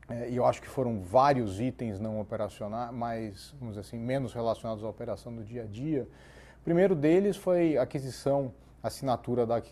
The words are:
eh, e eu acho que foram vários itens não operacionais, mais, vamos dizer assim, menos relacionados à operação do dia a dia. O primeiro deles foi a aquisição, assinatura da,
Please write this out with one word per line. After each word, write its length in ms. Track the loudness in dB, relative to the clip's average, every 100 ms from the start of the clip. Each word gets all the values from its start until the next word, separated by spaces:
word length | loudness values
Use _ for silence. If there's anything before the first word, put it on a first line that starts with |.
| -12
eh, 220 | -8 -4
e 40 | 2
eu 100 | 2
acho 160 | 0
que 60 | -6
foram 320 | -2 -2 -2
vários 600 | 4 6 6 6 0 -2
itens 360 | -4 -4 -6 -4
não 220 | -4 -4
operacionais, 760 | -6 -4 -6 -6 -8 -6 -8
mais, 600 | -6 -6 -4 -8 -10 -18 -12
vamos 180 | -10 -10
dizer 120 | -10
assim, 100 | -8
menos 360 | -2 -2 -2
relacionados 500 | -4 -2 -2 -4 -6
à 60 | -8
operação 440 | -8 -8 -8 -8
do 120 | -12 -10
dia 160 | -10
a 40 | -10
dia. 440 | -8 -2 -2 -2 -12 -20 -20 -20 -10
O 40 | 0
primeiro 280 | 4 6
deles 440 | 6 6 6 4 0
foi 400 | 2 4 4 2
a 60 |
aquisição, 680 | 0 -2 -6 -4 0 0 0 -8 -20 -8
assinatura 640 | -8 -4 -2 0 0 0 2
da, 160 | 0 -2